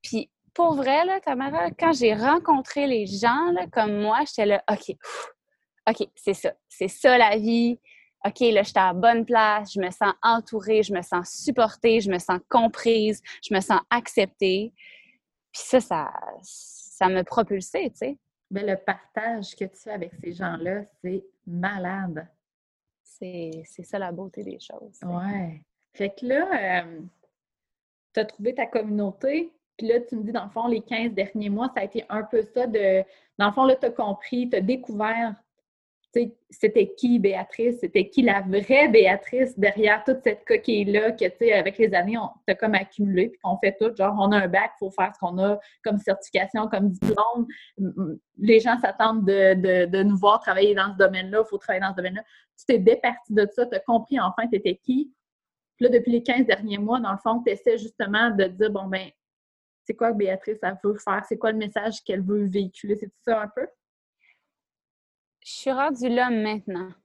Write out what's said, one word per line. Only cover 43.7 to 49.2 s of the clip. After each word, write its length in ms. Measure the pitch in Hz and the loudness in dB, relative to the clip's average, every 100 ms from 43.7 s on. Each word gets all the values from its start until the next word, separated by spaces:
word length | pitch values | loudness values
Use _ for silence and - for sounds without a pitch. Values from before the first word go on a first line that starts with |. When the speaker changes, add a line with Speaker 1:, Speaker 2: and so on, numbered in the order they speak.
| 190 | 0
Speaker 2:
tout, 160 | 220 226 | -4 0
genre, 200 | 285 208 | 0 2
on 140 | 202 | 2
a 60 | 208 | 2
un 100 | 185 | 2
bac, 240 | 190 226 - | 0 -2 -6
faut 100 | 190 | -8
faire 240 | 196 185 | -2 -4
ce 60 | 202 | -2
qu'on 180 | 180 180 | -6 0
a 220 | 196 202 - _ | 0 0 -6 _
comme 160 | 220 208 | -4 -2
certification, 680 | 202 190 - 294 - 220 214 | -2 -4 -2 -2 -2 -4 -2
comme 220 | 202 202 | 0 0
diplôme. 560 | 180 - 202 220 240 233 - - - | 0 -2 0 0 0 -6 -8 -20 -6
M-, 160 | 190 - | -6 -4
m-, 240 | 175 - _ - | -8 -8 _ -4
les 200 | 208 220 | 6 6
gens 200 | 233 226 | 6 0
s'attendent 440 | 202 - 220 226 | -2 0 0 2